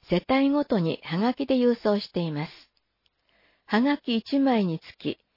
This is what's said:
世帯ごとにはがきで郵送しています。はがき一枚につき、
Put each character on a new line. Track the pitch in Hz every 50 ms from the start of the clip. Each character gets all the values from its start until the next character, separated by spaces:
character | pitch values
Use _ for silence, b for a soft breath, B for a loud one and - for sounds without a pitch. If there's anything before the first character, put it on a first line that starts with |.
| b -
世 | 180 170 - -
帯 | 262 269 277 277
ご | 277 294 285
と | - 262 202
に | 170 160 - - -
は | - 160 170
が | 208 247 254
き | - 277
で | 254 269
郵 | 254 247 240 233
送 | - - 214 208 202
し | -
て | - _ 180
い | 175 165
ま | 151 143 151
す。 | - - - - _ _ _ _ _ _ _ _ _ _ _ _ _ _ _ _ _ _ _ _
は | - - 214
が | 247 277 285
き | 285 - - 233
一 | 226 - - - 277
枚 | 277 269 247 226 202
に | 180 160 165
つ | - - -
き、 | _ - 147 - - _ _ _